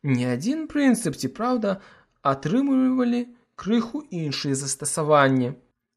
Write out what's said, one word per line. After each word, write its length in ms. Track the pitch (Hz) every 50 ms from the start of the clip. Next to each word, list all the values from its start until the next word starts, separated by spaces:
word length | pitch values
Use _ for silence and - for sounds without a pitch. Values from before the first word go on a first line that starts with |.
| -
Не 300 | 143 131 120 123 127 123
адзін 320 | 120 151 226 285 320 320 302
прынцып 480 | - 294 285 269 233 - - 165 - -
ці 140 | - - -
праўда 440 | - 214 247 254 247 214 202 190 190 - - - _ _ _ _ _
атрымлівалі 1040 | _ 143 135 135 - 151 185 254 277 285 269 262 262 262 254 254 247 240 240 240 240 240 - _ _ _ _ -
крыху 460 | - 180 226 240 226 233 - 294 302 -
іншыя 460 | 202 170 160 147 139 - - 147 139
застасаванні. 1000 | 135 143 135 - - 147 131 - - 156 147 151 147 139 135 135 131 123 123 - - _ _ _ _ _ _ _